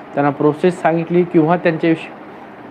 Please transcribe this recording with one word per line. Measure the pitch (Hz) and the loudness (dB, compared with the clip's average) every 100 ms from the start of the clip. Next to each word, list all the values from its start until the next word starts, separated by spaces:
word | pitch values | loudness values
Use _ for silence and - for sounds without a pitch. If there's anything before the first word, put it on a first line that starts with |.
| - | -10
त्यांना | - 143 | -2 -2
प्रोसेस | 139 147 147 185 180 | 2 0 2 0 0
सांगितली | 165 165 165 175 | 0 0 0 0
किंवा | 175 165 151 175 | 2 2 2 2
त्यांच्या | 175 160 165 | 0 0 0
विषयी | 160 - - - - - - - | 0 -4 -18 -20 -20 -20 -20 -8